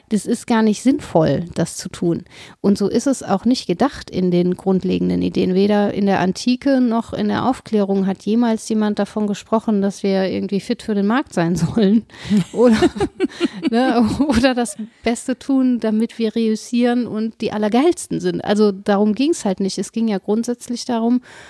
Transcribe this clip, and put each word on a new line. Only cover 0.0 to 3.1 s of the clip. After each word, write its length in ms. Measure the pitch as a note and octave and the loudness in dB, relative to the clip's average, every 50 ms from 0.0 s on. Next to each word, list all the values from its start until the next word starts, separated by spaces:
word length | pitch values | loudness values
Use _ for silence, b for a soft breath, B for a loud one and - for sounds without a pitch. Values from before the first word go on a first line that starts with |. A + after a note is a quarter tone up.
| _ - | _ -4
Das 160 | A3 G3 - | -4 -2 -2
ist 200 | - A#3+ - - | -2 -4 -4 -2
gar 160 | - A#3 A3 | 0 2 2
nicht 220 | A3 G#3+ G#3 - - | 4 2 2 2 2
sinnvoll, 640 | B3 C#4 - - - - E3+ D#3 C#3+ C#3 - E3+ E3+ - | 0 0 0 0 0 2 2 2 2 2 0 -2 -4 -4
das 220 | - E3+ - - - | -4 -4 -4 -6 -8
zu 100 | - - | -12 -12
tun. 360 | - - F#3 E3+ E3+ - - - B B B B B B | -8 -4 -2 -2 -2 -2 -4 -10 B B B B B B
Und 160 | - G3+ G3+ - | 0 0 2 2
so 100 | G3+ F#3+ | 2 0
ist 180 | - A#3+ - | 0 0 0
es 160 | C#4 | 0